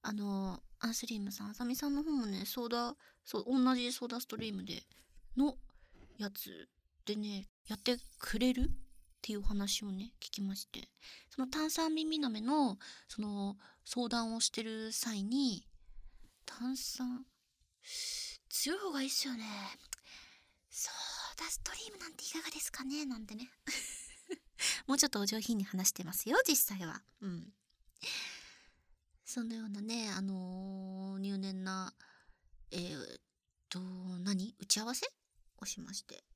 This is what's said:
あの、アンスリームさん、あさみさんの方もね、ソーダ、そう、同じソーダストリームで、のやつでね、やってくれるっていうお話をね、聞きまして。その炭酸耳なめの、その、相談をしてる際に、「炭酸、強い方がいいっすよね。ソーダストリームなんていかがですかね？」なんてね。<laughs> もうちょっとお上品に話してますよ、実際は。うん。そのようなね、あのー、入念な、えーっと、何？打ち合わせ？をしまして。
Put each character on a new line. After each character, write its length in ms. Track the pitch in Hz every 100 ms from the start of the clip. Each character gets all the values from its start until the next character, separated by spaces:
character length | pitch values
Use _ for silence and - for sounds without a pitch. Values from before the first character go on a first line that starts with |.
あ 120 | 208
の、 500 | 208 202 196 190 185 - -
ア 100 | 233
ン 60 |
ス 120 | 226 233
リ 120 | 220
ー 20 |
ム 120 | 196
さ 120 | 196
ん、 60 | 208
あ 40 |
さ 100 | 214 247
み 100 | 262
さ 120 | 294
ん 60 |
の 80 | 285
方 100 | 302
も 120 | 294
ね、 220 | 220 190 202
ソ 200 | - 233
ー 20 |
ダ、 260 | 240 240 - - _
そ 160 | - -
う、 40 | -
同 260 | 262 254
じ 180 | 254 240
ソ 140 | 247 240
ー 20 |
ダ 120 | 240
ス 60 | 247
ト 100 | 220
リ 160 | 220
ー 20 |
ム 100 | 202
で、 220 | 185 - - - - - - -
の 200 | 285 262 - - - - - -
や 100 | 202
つ 360 | 196 - 82 - _ _ _
で 100 | -
ね、 340 | 208 208 196 190 _ -
や 100 | 214
っ 20 |
て 180 | 226 247 - -
く 220 | - 214
れ 120 | 247
る 100 | 254
っ 100 | 254 - - - - -
て 100 | -
い 40 | 208
う 20 |
お 40 |
話 420 | 202 202 202 -
を 80 | 208
ね、 200 | 190 220 -
聞 100 | -
き 140 | -
ま 140 | 196 196
し 100 | -
て。 220 | - - _ - - -
そ 120 | -
の 60 | 254
炭 240 | 277 311
酸 240 | 320 320
耳 240 | 311 311 311
な 100 | 277
め 120 | 214
の、 380 | 226 302 269 196 - - -
そ 160 | -
の、 340 | 208 202 196 202 - -
相 240 | - - 240
談 260 | 233 226
を 60 | 226
し 100 | -
て 100 | -
る 320 | 220 220 220
際 300 | 226 - 214
に、 460 | 196 254 269 180 - - - - - - - _ -
「炭 300 | - 240 262
酸、 480 | - - 254 247 262 _ _ _ _ _ - - - - - - _
強 260 | - 269
い 40 | 370
方 120 | 403
が 120 | 285
い 20 |
い 40 | 269
っ 20 |
す 180 | - 277
よ 60 |
ね。 440 | 240 220 202 196 - - - - - - - _ _ _
ソ 220 | - - - - - - -
ー 20 |
ダ 100 | -
ス 120 | -
ト 120 | -
リ 60 | -
ー 140 | 440
ム 60 | 403
な 100 | 349
ん 60 |
て 100 | 311
い 40 | -
か 140 | 320
が 80 | 320
で 80 | 311
す 140 | -
か 100 | -
ね？」 240 | 262 294 294
な 100 | 233
ん 80 |
て 120 | 214 214
ね。 160 | 254 - -
<laughs> 760 | - - - - - - 370 - - - - -
も 60 |
う 40 | 277
ち 80 | 285
ょ 20 |
っ 20 |
と 100 | 208
お 60 | 202
上 120 | 220
品 180 | 208 226
に 60 |
話 260 | 196 190 190
し 20 |
て 100 | -
ま 100 | 170
す 160 | 185 214
よ、 140 | 330 508
実 100 | - - 196
際 80 | 170
は。 180 | - _ _
う 80 | 196
ん。 260 | 175 165 - _ _ _ _ - - - - - - - _ _ - _ _ -
そ 140 | -
の 100 | 226
よ 120 | 226 220
う 20 |
な 120 | 202
ね、 300 | 208 233 220
あ 100 | 185
の 960 | 196 190 185 185 190 190 190 190 190
ー、 40 | 190
入 180 | 196 196
念 240 | 190 190
な、 320 | 185 190 185 - - - _ - _ - -
え 60 | 170
ー 200 | 175 156
っ 220 | - 64 _ _ _ _ _
と、 100 | 180
何？ 800 | 185 185 185 180 185 196 202 -
打 80 | 196
ち 140 | -
合 60 | 220
わ 60 |
せ？ 140 | 254 - _ _ _ - -
を 60 | 196
し 140 | -
ま 140 | -
し 100 | 196
て。 200 | - - _